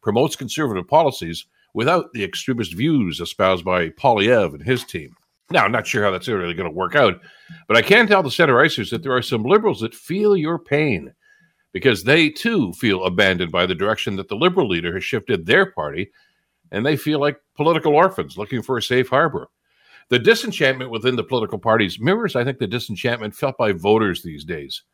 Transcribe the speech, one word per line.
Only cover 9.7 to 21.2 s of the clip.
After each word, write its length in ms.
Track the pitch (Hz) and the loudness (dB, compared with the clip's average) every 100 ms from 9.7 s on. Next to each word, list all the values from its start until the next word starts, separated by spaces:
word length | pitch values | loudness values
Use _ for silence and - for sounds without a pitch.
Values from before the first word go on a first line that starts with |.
| 113 | -2
that 160 | 110 - | -6 -10
feel 400 | - 180 208 196 | -8 -2 2 2
your 240 | 151 170 | 0 -6
pain 540 | - 143 151 95 71 _ _ _ _ _ _ | -2 0 0 -2 -6 _ _ _ _ _ _
because 320 | 95 131 101 | -2 0 0
they, 260 | 95 156 156 | 2 2 2
too, 440 | - 233 220 104 | 0 -2 0 -2
feel 320 | 85 117 95 92 | -2 0 0 0
abandoned 460 | 87 98 90 87 | 2 2 2 0
by 140 | 87 90 | 0 0
the 100 | 87 | 0
direction 400 | 101 107 - 98 | -2 -2 -4 -8
that 100 | 95 | -8
the 80 | 104 | 0
Liberal 320 | 175 185 127 | 0 2 0
leader 260 | - 87 | -2 -2
has 100 | 90 | -6
shifted 420 | - 120 - 104 82 | -6 -8 -2 -4 2
their 260 | 147 190 | 2 2
party, 400 | - 73 73 98 _ _ _ _ _ _ | -2 -6 -6 -10 _ _ _ _ _ _
and 140 | 98 127 | -4 -2
they 120 | 151 | -2
feel 220 | 151 151 | -2 0
like 200 | 143 147 _ - | -2 -4 _ -2
political 400 | 151 160 156 147 | 0 2 4 4
orphans 420 | 190 190 76 92 | 4 2 -10 -10
looking 240 | 104 123 | -8 -8
for 160 | 107 127 | -4 -6
a 40 | |
safe 280 | - 127 123 | 0 0 2
harbor. 400 | 131 160 95 - _ _ _ _ - _ | 2 0 -2 -12 _ _ _ _ -20 _
The 100 | 123 | 2
disenchantment 720 | 143 220 233 185 139 131 127 | 4 4 0 0 0 0 -6
within 240 | 113 123 | -2 -2
the 80 | 123 | -2